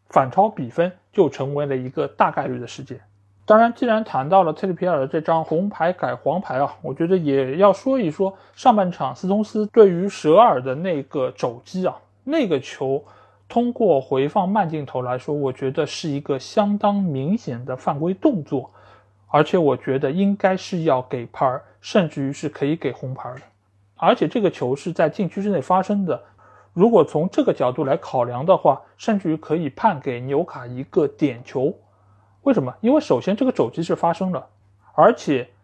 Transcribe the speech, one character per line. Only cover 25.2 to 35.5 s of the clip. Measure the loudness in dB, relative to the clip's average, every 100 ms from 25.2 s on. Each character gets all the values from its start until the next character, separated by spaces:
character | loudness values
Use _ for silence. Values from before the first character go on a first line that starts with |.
| -6
区 | -4
之 | -2
内 | -2
发 | 0 0
生 | 0 -2 -2
的， | -4 -8 _ _ -20 _
如 | 2 6
果 | 6
从 | 4 2 -2
这 | 0
个 | 0
角 | 0 0
度 | -2
来 | -2 -2
考 | -2 -4
量 | -2 -2 2
的 | 4
话， | 4 0 -2 _
甚 | -4 -2
至 | -2
于 | -4
可 | -2 -4
以 | -4
判 | 0 -2 0
给 | -6 -8
纽 | -4 -2 -2
卡 | -8 -12
一 | -12 -4
个 | 0 0
点 | 0 -2 -4
球。 | -8 -4 -4 -4 _ _ _ _ _ _
为 | 0
什 | 0
么？ | 0 -2
因 | 0
为 | 2
首 | 2 0
先 | 0 -2
这 | 0
个 |
肘 | 0 -2
击 | -2
是 | -6 -2
发 | -2
生 | -2 -4
了， | -6 -10 _ _ _ _ 4
而 | 4
且 | 4 0 -2 -2